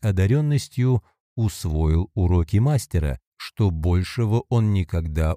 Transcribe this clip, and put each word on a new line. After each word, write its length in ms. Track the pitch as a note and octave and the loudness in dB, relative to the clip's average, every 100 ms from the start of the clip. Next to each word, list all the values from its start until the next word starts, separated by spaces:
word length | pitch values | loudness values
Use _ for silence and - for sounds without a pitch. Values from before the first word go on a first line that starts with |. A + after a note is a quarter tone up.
одарённостью 1000 | A2 F#2 F#2+ C3+ D3+ C#3+ - - B2+ B2 - _ _ - | -2 0 2 2 0 -2 -2 -2 0 0 -4 _ _ -4
усвоил 760 | A2 - E2 D#2 D#2 D#2+ F#2 - | -4 -2 -4 0 2 2 0 -2
уроки 420 | F2 F2+ E2 G2+ | 2 2 2 0
мастера, 640 | B2+ D3 - F2 D2 C2 _ - | 2 0 -2 -2 -2 -6 _ -20
что 340 | - - G#2 | -12 -2 -2
большего 720 | D#2+ E2+ F2 F2+ - A2+ A2+ - | 0 0 0 0 -2 -2 -2 0
он 240 | A#2+ A2 | 0 2
никогда 640 | G2+ F2+ E2+ E2 D2+ D#2 | 0 -2 -4 -4 -2 -2